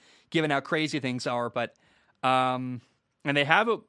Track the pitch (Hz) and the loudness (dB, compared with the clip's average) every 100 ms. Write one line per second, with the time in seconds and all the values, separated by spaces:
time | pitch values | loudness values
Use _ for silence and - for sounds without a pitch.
0 | _ _ - 165 156 139 139 160 156 151 | _ _ -4 -2 0 0 -2 -2 -2 -2
1 | 127 123 143 120 120 123 117 _ _ _ | -4 -4 -4 -4 -4 -4 -6 _ _ _
2 | _ _ 131 131 127 127 127 123 - _ | _ _ 0 2 2 -2 -6 -10 -14 _
3 | _ _ 151 143 143 175 226 208 | _ _ -2 2 4 4 4 -2